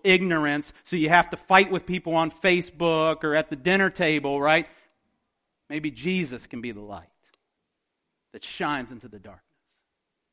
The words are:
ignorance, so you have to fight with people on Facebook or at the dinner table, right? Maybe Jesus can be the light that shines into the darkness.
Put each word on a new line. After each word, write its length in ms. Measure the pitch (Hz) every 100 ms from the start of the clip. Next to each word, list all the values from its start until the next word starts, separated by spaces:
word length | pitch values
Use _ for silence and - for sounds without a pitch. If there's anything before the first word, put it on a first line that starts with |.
ignorance, 680 | 196 185 190 160 147 147 - -
so 120 | - 180
you 120 | 156
have 220 | 175 -
to 60 | 165
fight 340 | - 190 185
with 140 | 180 -
people 280 | 175 170
on 160 | 160 160
Facebook 960 | - 190 180 170 151 170 160 160 156
or 100 | 156
at 160 | 151 156
the 60 | 147
dinner 340 | 175 196 190
table, 500 | - 165 151 139 139
right? 280 | 147 165 151 - _ _ _ _ _ _ _ _ -
Maybe 220 | 151 151
Jesus 560 | 120 160 185 147 123 -
can 140 | 117
be 100 | 120
the 100 | 101
light 280 | 104 95 87 _ _ _ _ _ _ _ _ _ _ _ _
that 120 | 113
shines 480 | - - 160 143 120
into 160 | 120 113
the 100 | 104
darkness. 240 | 104 92 _ _ _ _ _ _ _ _ _